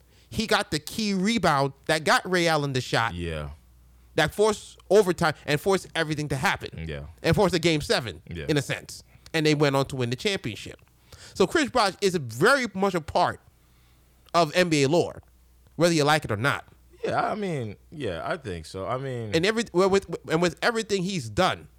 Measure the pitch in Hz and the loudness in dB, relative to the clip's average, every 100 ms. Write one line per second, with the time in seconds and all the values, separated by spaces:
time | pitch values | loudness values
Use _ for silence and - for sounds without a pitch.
0 | _ _ - - 226 208 208 233 - - | _ _ -10 -4 0 0 0 -4 -6 -4
1 | 214 190 202 233 175 143 139 - - 160 | -2 0 0 2 2 2 2 -2 -2 0
2 | 156 240 185 180 170 156 143 127 - 131 | 2 2 2 2 4 2 0 -2 0 0
3 | 113 87 85 78 73 73 _ _ _ _ | 0 -2 -6 -6 -8 -12 _ _ _ _
4 | _ - 151 - 214 208 - - - 202 | _ -2 0 2 2 0 -8 -10 4 4
5 | 185 170 165 - - 147 202 190 - 165 | 6 2 0 -2 -2 -2 2 0 0 -4
6 | 151 147 147 135 180 147 - - 82 71 | -4 -4 -4 -2 0 -2 -6 -10 -10 -10
7 | 73 - 156 165 185 175 170 151 - 202 | -12 -4 0 4 4 2 2 0 0 -2
8 | 117 80 - 85 143 147 - 95 - - | -4 -10 -12 -10 -2 -2 -2 -8 -10 -18
9 | - - - 160 156 151 147 139 135 135 | -20 -20 -6 0 2 4 4 2 0 -2
10 | 120 123 208 190 117 98 - - _ _ | -4 -2 -4 -4 -6 -10 -12 -18 _ _
11 | _ - - - 190 339 247 247 202 - | _ -20 -8 0 2 2 0 2 0 2
12 | 196 175 120 117 202 277 233 190 196 180 | -2 -2 -6 2 4 4 0 -2 -2 -2
13 | 147 - 170 - _ _ _ _ _ _ | -2 0 0 -2 _ _ _ _ _ _
14 | _ _ _ 170 156 180 175 151 135 170 | _ _ _ 0 2 2 2 4 2 2
15 | 98 - - _ _ _ _ - 170 165 | 0 -4 -18 _ _ _ _ 0 2 4
16 | 143 156 - 104 135 101 - _ _ - | 4 2 0 -2 0 -2 -6 _ _ -10
17 | 453 123 - 214 196 147 110 - - 147 | -4 -2 -2 -4 -4 -6 -8 -12 -18 -10
18 | 117 82 - 170 127 85 76 95 95 127 | -8 -6 -6 -8 -8 -10 -10 -10 -6 -6
19 | 135 123 110 165 185 226 220 175 190 196 | -6 -8 -4 -2 0 -2 -2 2 2 2
20 | 180 165 120 160 175 - 208 226 220 196 | -2 -10 -2 0 0 0 -2 -2 -2 -2
21 | 175 185 110 104 180 95 76 | -2 -4 -4 0 0 0 -10